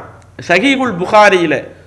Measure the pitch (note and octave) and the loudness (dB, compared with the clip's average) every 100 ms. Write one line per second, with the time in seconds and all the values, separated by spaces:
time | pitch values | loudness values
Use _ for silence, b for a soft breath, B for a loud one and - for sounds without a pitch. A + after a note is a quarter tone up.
0 | - - _ - - F#3 C4 C4 B3+ F3 | -16 -20 _ -16 -2 0 0 -2 -4 -6
1 | F3 G#3+ G#3 F#3+ E3 C3 - b | 0 4 4 2 -2 -4 -8 b